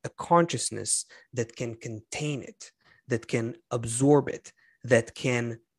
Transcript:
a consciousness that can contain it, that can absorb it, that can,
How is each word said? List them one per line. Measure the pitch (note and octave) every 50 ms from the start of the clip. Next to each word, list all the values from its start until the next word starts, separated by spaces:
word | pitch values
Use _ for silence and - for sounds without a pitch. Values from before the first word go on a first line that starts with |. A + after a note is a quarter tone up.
| -
a | -
consciousness | - - - - E3+ E3+ E3+ E3+ - B2 - - A2 G#2 G#2 - - - - - - - _ _ -
that | A#2 A#2 - -
can | - C3 A#2 A2+
contain | A2+ - B2+ A2+ G#2+ - _ - - D3+ D3 D3 B2 F2+
it, | - - _ - - _ _ _ _ _ _ _ -
that | B2 A2+ -
can | - - A#2+ A#2 A#2 B2 - _ _ -
absorb | A#2+ A#2 A#2 A2+ A#2+ C3+ C#3+ D3 C#3+ C3 -
it, | - - - - - _ _ _ _ _ -
that | A#2 B2+ A#2 A#2 - -
can, | - - C3 B2 A#2+ A#2+ A#2 A2+ A2+ _ _ _